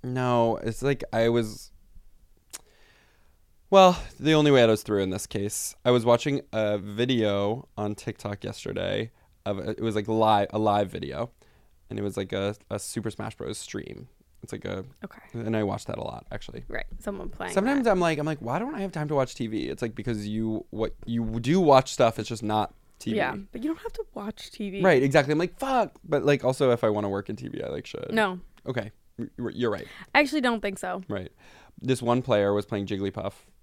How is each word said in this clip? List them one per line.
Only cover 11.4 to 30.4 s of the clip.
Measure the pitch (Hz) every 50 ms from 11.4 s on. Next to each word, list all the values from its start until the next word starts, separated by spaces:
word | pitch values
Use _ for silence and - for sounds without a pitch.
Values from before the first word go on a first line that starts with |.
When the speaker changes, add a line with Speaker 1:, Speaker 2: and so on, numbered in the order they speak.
| _ _ _ _ _ _ _ _ _ -
Speaker 1:
and | 107 104
it |
was, | 101 101 95
like, | 101 98 95 -
a, | 98 98 101 107 - _ _
a | - 104
Super | - - - 120 101 110
Smash | - - 104 110 -
Bros | _ - 67 107 -
stream. | - - - - - - - - - - _ _ _ _ _ -
It's | - -
like | - 104 -
a | 98 95 95 92 - - _ -
Speaker 2:
Okay. | 190 - - - - -
Speaker 1:
and | 117 117 110 113
I | 110
watch | 107 98 98 - -
that | - - -
a |
lot, | 58 - - - - -
actually. | - - - - - 120 120 -
Speaker 2:
Right, | - - - - - -
someone | - 208 202 190 180 180
playing | - - 185 180 -
Speaker 1:
Sometimes | 196 196 254 285 285 247
Speaker 2:
that. | 226
Speaker 1:
I'm | 196 185
like, | 175 170 160 143
I'm | 147
like, | 156 156 143
"Why | - 113 127 170
don't | 226 269 311
I | 240
have | 190 190
time | - 160 151 147
to | 151
watch | 139 131 120 -
T | - 123
V?" | 110 110 104 65 62
It's | 71 -
like, | - 117 113
because | - 104 123 117 107 104
you, | 104 107 110 113 110 110 107 - -
what, | - 104 110 110 - - -
you | - 117 117 117 110 110 117
do | 113 123 160 190
watch | 185 151 139 131 127 -
stuff, | - - 131 113 113 -
it's | 107 -
just | 117 107
not | - 104 107 107 104 - - - _ - _ _
T | - 226
V. | 226 208
Speaker 2:
Yeah, | 165 127 - 196 196 -
but | - 254
you | 226 302
don't | 320 -
have | - 453
to | - - 427 - -
watch | 226 202 214 220 - - -
T | - - 214 202
V. | 185 196
Speaker 1:
Right, | 185 190 165 127
exactly. | 135 139 135 156 135 135
I'm | 151 151
like, | 180 180 - -
"Fuck." | - 269 269 254 214 156 - - -
But, | - 160 139 98
like, | 143 143 139 -
also, | 127 131 - 143 127
if | 120 117
I | - 113
wanna | 104 107 104 101
work | 98 98 104 -
in | 107
T | - 127
V, | - - -
I, | - -
like, | 69 - -
should. | - - - - -
Speaker 2:
No. | - 220 214 190 185 180 - - _ - _
Speaker 1:
Okay. | - 127 120 101 107 - _ _ _ _
Y-, | - 117 - _ - 120 113 -
you're | - 123 117
right. | 101 - - - - - - -
Speaker 2:
I | - 277
actually | 302 269 302 311